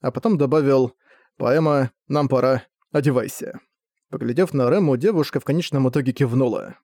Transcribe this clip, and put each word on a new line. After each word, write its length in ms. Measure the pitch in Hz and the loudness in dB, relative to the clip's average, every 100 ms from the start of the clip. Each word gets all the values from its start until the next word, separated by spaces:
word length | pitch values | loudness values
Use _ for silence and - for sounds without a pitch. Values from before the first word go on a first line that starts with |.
А 100 | 135 | -6
потом 260 | 127 226 185 | -4 -2 0
добавил: 580 | 139 151 139 135 123 _ _ _ _ _ | 2 2 2 2 0 _ _ _ _ _
"Поэма, 540 | 117 143 156 143 131 _ _ | 0 2 2 0 -2 _ _
нам 200 | 147 139 | -2 0
пора. 360 | 135 123 127 - _ _ | 2 2 0 -4 _ _
Одевайся". 680 | 151 143 127 120 - - - _ _ _ _ _ | -2 0 0 -2 -10 -12 -14 _ _ _ _ _
Поглядев 420 | - 117 123 185 | -8 -4 0 0
на 160 | 143 123 | 2 2
Рэму, 260 | 175 170 127 | 2 2 2
девушка 420 | 175 190 147 127 | 2 0 -2 -4
в 60 | - | -2
конечном 440 | 151 170 139 131 | -2 -2 0 0
итоге 220 | 147 127 | 0 -2
кивнула. 640 | 127 135 123 127 104 50 - | -2 0 2 0 -2 -8 -16